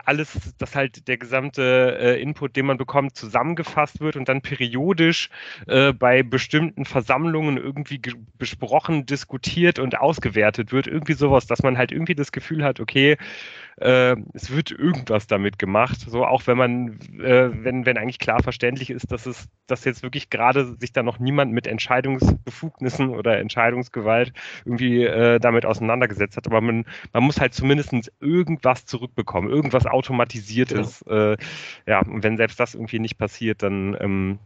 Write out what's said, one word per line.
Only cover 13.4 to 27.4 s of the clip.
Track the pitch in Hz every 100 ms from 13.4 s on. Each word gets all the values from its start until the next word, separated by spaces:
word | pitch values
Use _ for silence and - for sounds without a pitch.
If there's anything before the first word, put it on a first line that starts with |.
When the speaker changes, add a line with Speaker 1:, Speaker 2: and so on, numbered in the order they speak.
| - - - -
Speaker 1:
äh, | 127 127 127 117 -
es | - -
wird | 139 -
irgendwas | - 160 147 127 107 -
damit | 101 101 101
gemacht, | 98 104 123 120
so | 117 117 127
auch | 127 -
wenn | 123
man, | 120 123 120 107 - -
äh, | 127 127 127 110
wenn, | 120 127 123
wenn | 117
eigentlich | 117 120
klar | - 113
verständlich | 127 - 120 131 131
ist, | 123 -
dass | 123 127
es, | 120 - _ -
dass | 127
jetzt | 135 120
wirklich | 127 139 -
gerade | 107 120 135 123 117
sich | 120
da | 135
noch | 117 117
niemand | 127 147 135
mit | 117 -
Entscheidungsbefugnissen | 110 - 127 135 131 113 - - - 160 - 127 117 131
oder | 113 110 101
Entscheidungsgewalt | 107 123 117 123 123 120 107 113 123 - - -
irgendwie, | - 120 127 120
äh, | 117 98 117 120
damit | 117 117
auseinandergesetzt | - 110 113 123 120 104 101 -
hat, | 107
aber | 110
man, | 117 113 - - -
man | 117
muss | 135 -